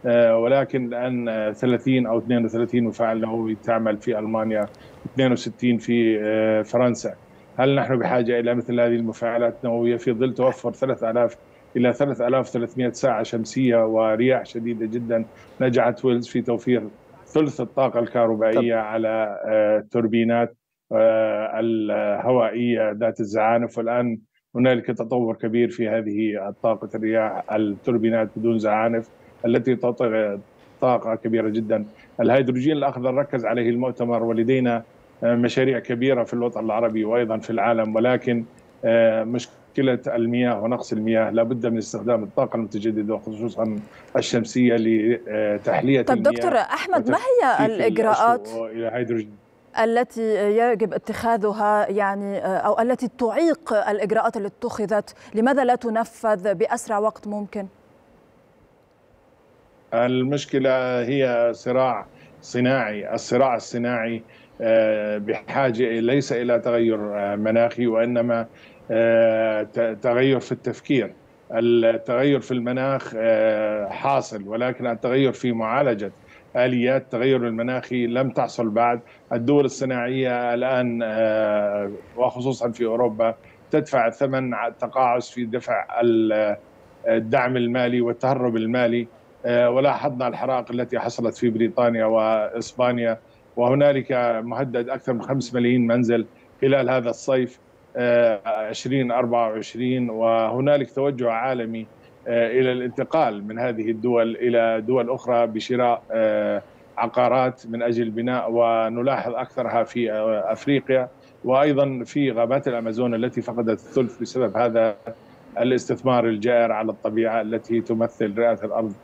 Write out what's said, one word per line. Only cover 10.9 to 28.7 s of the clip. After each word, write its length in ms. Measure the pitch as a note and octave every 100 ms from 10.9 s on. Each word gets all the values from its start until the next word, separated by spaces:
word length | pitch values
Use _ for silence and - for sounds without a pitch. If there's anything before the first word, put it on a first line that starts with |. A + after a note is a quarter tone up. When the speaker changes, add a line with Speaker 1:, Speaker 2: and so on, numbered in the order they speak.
| B2 A2+
Speaker 1:
آلاف 280 | A#2 A#2 - - - - B2+
إلى 160 | B2
ثلاثة 340 | B2 C#3+ C3+ A#2+
آلاف 200 | C3 B2
وثلاثمية 400 | B2 A#2 B2+ B2
ساعة 320 | - C3+ A2
شمسية 600 | A2 A#2 G#2+ - C3 A#2 A2
ورياح 600 | A2 A2 A2 B2+ B2+ -
شديدة 400 | A#2+ A#2 A2+ A2
جدًا 400 | A#2 A#2 A2+ A2+ - - -
نجحت 440 | C3 B2 A#2+ A#2 C3
ويلز 220 | A#2+ A#2+
في 140 | B2
توفير 420 | A#2 A#2 - A#2+ G#2+ - - - -
ثلث 340 | E3+ D3+ -
الطاقة 380 | A#2+ - C3 A#2+
الكهربائية 760 | A#2 B2 A#2 G#2+ A2+ A2+ A#2+ A2+
Speaker 2:
طب. 100 | G#2+
Speaker 1:
على، 540 | A2+ A2+ A2 G#2+ G2+ -
آه، 380 | A2 G#2 G#2+ G#2
توربينات، 640 | A#2+ A2+ A#2 A2+ A#2 A#2 - _ _ _
آه، 680 | A2 A2 A2 A2 G#2+ A2 A2
الهوائية 1300 | A#2 A2+ G#2 G#2 G#2+ G2+ A#2 B2+ A2+ A2+ A#2+ A2+ G#2+
ذات 280 | G#2 A2+ A2
الزعانف؟ 580 | G#2 A2 A2 A#2 A#2 A#2+
والآن 400 | A2+ A#2+ B2 A2+ _ _ _ B2
هنالك 300 | B2+ B2 A#2+
تطور 500 | A2+ A2+ B2 A2+ A2
كبير 340 | A#2+ A2+ A#2
في 200 | - A2+
هذه 600 | A2 G#2 G#2 A2 G#2 F#2+
الطاقة 400 | - A#2 G#2+ G#2+ A2+
الرياح، 580 | A2 A2+ G#2+ F#2 -
التوربينات 760 | G#2+ G#2+ G2 - A#2 A2+ A2+ G#2+ -
بدون 240 | A#2 A2+
زعانف. 500 | G#2+